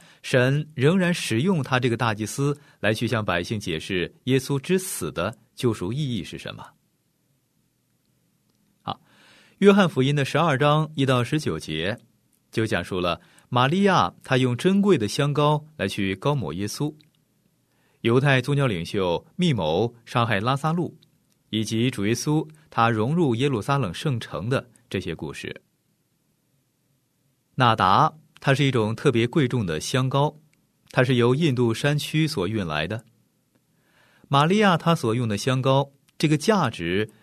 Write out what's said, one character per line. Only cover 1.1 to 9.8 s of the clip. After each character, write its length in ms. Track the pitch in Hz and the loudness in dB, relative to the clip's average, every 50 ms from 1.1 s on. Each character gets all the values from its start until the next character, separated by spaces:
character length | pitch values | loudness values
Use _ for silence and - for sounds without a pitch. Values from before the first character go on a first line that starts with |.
使 300 | 175 - - - 120 113 | -2 -2 -4 -2 -2 0
用 220 | 147 196 190 151 127 | 0 0 0 -2 0
他 160 | - 131 127 | 0 0 0
这 100 | 123 123 | 0 0
个 80 | 117 | 0
大 160 | 117 127 113 107 | 0 0 -2 -2
祭 100 | 107 107 | -2 -6
司 320 | - - - 139 147 139 - - _ _ _ | -6 -4 -4 -2 -4 -4 -6 -10 _ _ _
来 140 | - 104 113 | -2 -2 0
去 140 | - 120 | 0 -2
向 180 | 104 120 110 107 | -2 -2 -2 -2
百 180 | 98 87 87 92 | -2 -2 -2 -2
姓 160 | - 117 104 | -4 -6 -6
解 200 | - - 78 80 | -6 -6 -6 -6
释 340 | - - 98 90 82 - - _ _ | -4 -4 -4 -2 -4 -4 -8 _ _
耶 120 | 123 131 | 0 0
稣 220 | 131 131 - 143 135 | 0 0 -2 -4 -4
之 180 | - - 185 | -2 -2 -2
死 340 | 185 185 - - - - 76 | -2 -2 -4 -8 -8 -8 -6
的 280 | 67 82 87 107 - - _ _ _ | -4 -4 -4 -4 -6 -8 _ _ _
救 180 | - - 117 107 | -4 -2 -2 -2
赎 180 | - 90 92 | -2 -4 -6
意 260 | 120 147 156 127 117 | -4 -4 -4 -4 -6
义 60 | 95 76 | -6 -8
是 140 | - 82 | -8 -12
什 160 | 78 - 98 107 | -12 -12 -12 -14
么。 100 | 107 - - - _ _ _ _ _ _ _ _ _ _ _ _ _ _ _ _ _ _ _ _ _ _ _ _ _ _ _ _ _ _ _ _ _ _ _ _ _ _ _ _ _ _ | -14 -16 -20 -20 _ _ _ _ _ _ _ _ _ _ _ _ _ _ _ _ _ _ _ _ _ _ _ _ _ _ _ _ _ _ _ _ _ _ _ _ _ _ _ _ _ _
好， 180 | - - - _ _ _ _ _ - - - _ _ _ | -10 -10 -10 _ _ _ _ _ -20 -20 -20 _ _ _
约 160 | - 196 202 196 | 4 6 6 8
翰 160 | 208 | 8